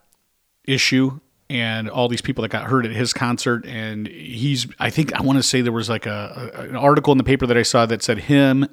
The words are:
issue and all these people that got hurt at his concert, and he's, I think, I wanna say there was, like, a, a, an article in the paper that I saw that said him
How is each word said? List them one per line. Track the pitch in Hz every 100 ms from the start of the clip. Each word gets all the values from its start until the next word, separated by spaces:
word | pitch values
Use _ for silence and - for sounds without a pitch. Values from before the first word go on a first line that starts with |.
| _ _ _ _ _ _ -
issue | 135 - 131 131 135 - _ -
and | 127 113 110 110
all | 135 120
these | 117
people | - 127
that | 110
got | 107 104
hurt | 127 117
at |
his | 117 123
concert, | - 123 120 127 120 123
and | 120 110 107 104
he's, | - - 117 143 131 120 -
I | -
think, | 156 147
I | 131
wanna | 120 139
say | - 131
there | 120
was, | 113 110
like, | 110 110
a, | 104 104 - 120
a, | 120
an | - 127
article | 143 151 147
in | 131
the |
paper | 123 135 127
that | 120
I |
saw | 113 127 113
that | 113
said | - 107
him | - 143 139 131 139